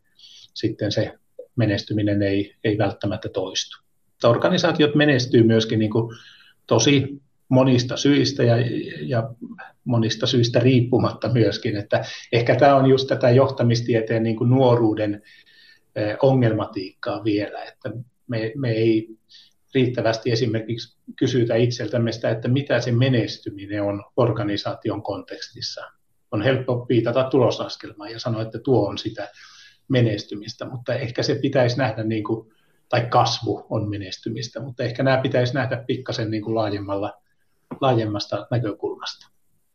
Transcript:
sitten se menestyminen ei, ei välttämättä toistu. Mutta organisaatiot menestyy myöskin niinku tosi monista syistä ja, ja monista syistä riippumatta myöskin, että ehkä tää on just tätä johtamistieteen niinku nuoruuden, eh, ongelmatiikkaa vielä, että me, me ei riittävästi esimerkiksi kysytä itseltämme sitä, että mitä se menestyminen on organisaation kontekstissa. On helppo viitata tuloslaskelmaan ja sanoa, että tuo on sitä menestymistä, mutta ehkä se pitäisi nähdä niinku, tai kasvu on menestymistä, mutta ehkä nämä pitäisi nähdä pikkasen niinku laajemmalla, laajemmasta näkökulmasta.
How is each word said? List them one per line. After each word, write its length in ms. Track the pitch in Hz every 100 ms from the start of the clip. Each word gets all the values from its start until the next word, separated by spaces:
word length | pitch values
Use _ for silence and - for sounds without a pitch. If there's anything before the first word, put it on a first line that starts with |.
| _ _ - - -
sitten 380 | - 113 - 107
se 220 | 107 107 - _ - - -
menestyminen 640 | 104 101 - 107 104 101
ei, 340 | 101 98 98 _
ei 140 | 117 104
välttämättä 520 | 101 - 101 92 -
toistu. 480 | - 92 - - - _ _ _
Mutta 240 | _ 123
organisaatiot 680 | 120 160 180 170 156 147 151
menestyy 480 | 147 131 - 123
myöskin 360 | 113 113 110 113
niinku 340 | 107 113 113 - - - _ _ -
tosi 540 | 117 151 143 135 - - _ _
monista 480 | 131 131 127 123 -
syistä 460 | 143 143 127 -
ja, 120 | 123 117 120 - - -
ja 320 | 151 120 117 - - - - _
monista 440 | - 120 110 - 123
syistä 320 | 127 117 127
riippumatta 680 | 120 131 120 123 101 - 120
myöskin, 480 | 120 104 - - 104
että 280 | 101 117 - - -
ehkä 240 | 120 120 123
tää 200 | 147 139
on 100 | 135
just 220 | 131 135
tätä 220 | 127 127
johtamistieteen 960 | 120 131 - 120 117 120 113 110 113
niinku 200 | 113 110
nuoruuden, 800 | 120 131 127 117 113 104 90 104 - - _ _ - _ _ -
eh, 220 | 107 107
ongelmatiikkaa 1040 | 135 135 117 104 98 - 92 - - 104
vielä, 400 | 110 104 101 -
että 280 | - - - 113 - _ -
me, 240 | 117 110 139
me 160 | 131
ei 360 | 110 113 110 - - _ - - _ _ 135
riittävästi 560 | 123 120 110 113 -
esimerkiksi 640 | 110 120 110 - 117 - _ - -
kysytä 400 | 131 123 117 117
itseltämme 560 | 120 120 113 123 113
sitä, 180 | 110 123
että 180 | 120 123
mitä 320 | 131 139 123
se 120 | 123
menestyminen 920 | 117 131 127 101 - - 98 101 104
on 200 | 101 101 101 -
organisaation 840 | 120 120 104 101 - 101 - 104
kontekstissa. 800 | - 98 - 98 - - - - - _ _ _ _
On 100 | 110
helppo 440 | 104 131 127 120 -
viitata 400 | 120 113 120 127
tuloslaskelmaan 840 | 143 113 - 113 - - - 104
ja 80 | 117
sanoa, 220 | 127 110
että 180 | 110 120
tuo 300 | - 123 101
on 80 | 98
sitä 320 | 107 - 101 - - - - _ _
menestymistä, 800 | 131 117 104 - 104 107 - 131
mutta 280 | 131 -
ehkä 300 | 117 117 -
se 120 | - 139
pitäisi 420 | 139 135 123 123
nähdä 260 | 127 107
niinku, 500 | 110 110 107 113 - _ _ _ _
tai 180 | 120 120
kasvu 560 | - 120 - 107 - -
on 200 | 117 101
menestymistä, 680 | 101 92 - - 110 123 113
mutta 240 | 135 -
ehkä 200 | 123 -
nämä 140 | 135 131
pitäisi 360 | 131 127 123
nähdä 300 | 139 123 123 -
pikkasen 440 | 123 - 120 107
niinku 240 | 110 107 113
laajemmalla, 580 | 107 101 98 98 101 - _ _ _ _ _ -
laajemmasta 640 | 135 117 107 104 - 104 -
näkökulmasta. 760 | 120 113 - 85 - - - - _ _ _ _